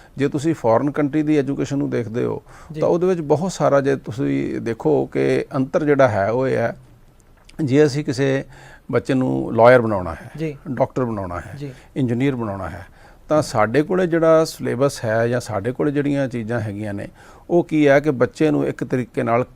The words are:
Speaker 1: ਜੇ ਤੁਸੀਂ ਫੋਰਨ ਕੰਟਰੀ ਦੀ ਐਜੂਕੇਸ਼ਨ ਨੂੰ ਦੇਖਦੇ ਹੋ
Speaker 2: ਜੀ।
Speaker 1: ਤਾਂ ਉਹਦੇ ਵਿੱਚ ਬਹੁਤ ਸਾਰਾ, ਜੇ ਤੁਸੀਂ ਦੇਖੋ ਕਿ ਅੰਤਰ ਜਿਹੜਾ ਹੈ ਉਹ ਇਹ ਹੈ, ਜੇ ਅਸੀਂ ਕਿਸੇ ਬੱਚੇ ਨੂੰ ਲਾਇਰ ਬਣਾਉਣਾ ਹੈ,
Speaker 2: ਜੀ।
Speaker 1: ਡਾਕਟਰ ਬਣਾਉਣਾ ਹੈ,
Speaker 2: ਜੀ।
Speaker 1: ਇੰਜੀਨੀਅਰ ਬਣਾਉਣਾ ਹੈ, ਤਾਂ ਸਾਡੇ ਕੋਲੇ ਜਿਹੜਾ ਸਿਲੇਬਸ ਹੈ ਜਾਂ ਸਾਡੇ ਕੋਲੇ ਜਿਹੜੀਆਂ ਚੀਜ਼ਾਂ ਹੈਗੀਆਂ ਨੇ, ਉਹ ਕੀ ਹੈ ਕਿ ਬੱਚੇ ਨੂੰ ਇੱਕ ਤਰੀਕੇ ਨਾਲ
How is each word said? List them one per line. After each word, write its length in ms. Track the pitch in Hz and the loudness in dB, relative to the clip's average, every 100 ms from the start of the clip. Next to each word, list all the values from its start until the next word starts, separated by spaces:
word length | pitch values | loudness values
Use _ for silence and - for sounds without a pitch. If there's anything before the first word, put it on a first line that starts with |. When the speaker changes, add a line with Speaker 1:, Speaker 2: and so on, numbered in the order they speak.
| - - | -14 -4
Speaker 1:
ਜੇ 120 | 139 | -2
ਤੁਸੀਂ 260 | 143 160 | -2 -2
ਫੋਰਨ 360 | 147 117 117 143 | 0 2 2 2
ਕੰਟਰੀ 320 | 151 143 156 | -2 -2 0
ਦੀ 140 | 151 151 | 0 0
ਐਜੂਕੇਸ਼ਨ 420 | 131 143 139 139 | 0 -4 -4 -4
ਨੂੰ 120 | 143 | -2
ਦੇਖਦੇ 340 | 123 110 120 | -4 -4 -4
ਹੋ 180 | 120 107 - - - | -4 -6 -10 -20 -12
Speaker 2:
ਜੀ। 80 | 156 | -2
Speaker 1:
ਤਾਂ 80 | - | 0
ਉਹਦੇ 180 | 170 180 | 2 0
ਵਿੱਚ 140 | 170 | 0
ਬਹੁਤ 320 | 147 147 185 | 0 0 0
ਸਾਰਾ, 280 | - 143 139 | 0 2 4
ਜੇ 160 | 135 135 | 2 -2
ਤੁਸੀਂ 640 | - 117 143 139 - 123 | -4 -4 -2 -2 -2 -4
ਦੇਖੋ 460 | 117 113 156 135 135 | -6 -2 0 0 0
ਕਿ 380 | 135 135 131 - | 0 0 0 -2
ਅੰਤਰ 300 | 135 135 175 | -4 -2 0
ਜਿਹੜਾ 240 | 147 139 127 | 2 4 4
ਹੈ 220 | 104 101 | 2 0
ਉਹ 180 | 127 131 | 0 0
ਇਹ 80 | 120 | 0
ਹੈ, 200 | 117 - - - - _ _ _ _ - | -2 -6 -18 -20 -20 _ _ _ _ -6
ਜੇ 220 | 139 139 151 | 0 4 4
ਅਸੀਂ 180 | 143 | 2
ਕਿਸੇ 400 | 151 120 135 135 - - - - - | -4 -2 0 -2 -6 -18 -20 -20 -4
ਬੱਚੇ 220 | 123 - | -4 0
ਨੂੰ 420 | 131 131 135 131 113 | 0 0 -2 -2 6
ਲਾਇਰ 240 | 117 127 | 8 8
ਬਣਾਉਣਾ 340 | 113 98 85 | 4 -2 -4
ਹੈ, 160 | 82 120 147 | -10 -12 -10
Speaker 2:
ਜੀ। 200 | 156 135 170 | -8 -8 -8
Speaker 1:
ਡਾਕਟਰ 340 | 123 131 139 | -4 -4 -2
ਬਣਾਉਣਾ 360 | 120 104 92 87 | -4 -4 -8 -10
ਹੈ, 140 | - 139 | -12 -14
Speaker 2:
ਜੀ। 140 | 143 123 - - | -14 -16 -10 -4
Speaker 1:
ਇੰਜੀਨੀਅਰ 380 | 120 120 139 | -2 0 -2
ਬਣਾਉਣਾ 360 | 123 110 98 82 | -2 -6 -6 -8
ਹੈ, 160 | 87 - - - - - | -12 -16 -20 -20 -14 -2
ਤਾਂ 140 | 151 | -2
ਸਾਡੇ 400 | - 113 107 135 | 0 0 2 2
ਕੋਲੇ 240 | 156 185 180 | 0 0 0
ਜਿਹੜਾ 380 | 165 160 160 | 2 4 4
ਸਿਲੇਬਸ 600 | 160 - 127 120 139 - | 2 -4 -4 0 -2 -2
ਹੈ 240 | 113 113 117 | -2 0 0
ਜਾਂ 120 | 120 | -2
ਸਾਡੇ 320 | - 104 117 | -4 -6 -4
ਕੋਲੇ 200 | 127 151 | -2 -2
ਜਿਹੜੀਆਂ 360 | 143 143 139 131 | 0 -2 -2 -4
ਚੀਜ਼ਾਂ 320 | 120 107 120 | -6 -4 -4
ਹੈਗੀਆਂ 340 | 107 101 107 | -4 -6 -6
ਨੇ, 140 | 101 - - - - - | -8 -10 -16 -20 -16 -2
ਉਹ 140 | 170 | 0
ਕੀ 240 | - 156 143 | 2 2 6
ਹੈ 120 | 143 | 4
ਕਿ 100 | 151 | 4
ਬੱਚੇ 400 | 123 123 - 156 | 0 0 2 2
ਨੂੰ 160 | 147 135 | 2 -2
ਇੱਕ 180 | - | -4
ਤਰੀਕੇ 380 | 123 127 117 135 | -4 -4 -4 -4
ਨਾਲ 220 | 117 120 127 | 0 0 -2